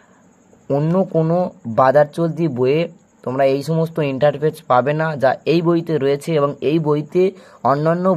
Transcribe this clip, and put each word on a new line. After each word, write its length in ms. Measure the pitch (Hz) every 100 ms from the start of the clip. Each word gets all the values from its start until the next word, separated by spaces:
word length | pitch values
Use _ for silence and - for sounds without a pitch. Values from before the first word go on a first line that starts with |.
| _ _ _ _ _ _ -
অন্য 340 | 139 156 185
কোনো 460 | 185 160 160 170 180 - 117
বাজার 400 | 110 131 143 147
চলতি 360 | - 165 147 165
বইয়ে 400 | 120 127 151 165 - _ _
তোমরা 200 | 127 131
এই 180 | 135 139
সমস্ত 340 | 143 160 160 165
ইন্টারফেস 580 | 143 131 147 147 151 156 -
পাবে 220 | 127 127
না 140 | 151 160 143
যা 140 | 127 -
এই 160 | - 165
বইতে 320 | 170 170 165 151
রয়েছে, 320 | 135 143 160
এবং 200 | 156 143 -
এই 180 | 131 165
বইতে 440 | 151 151 151 180 185 - - - 117
অন্যান্য 360 | 143 160 170 190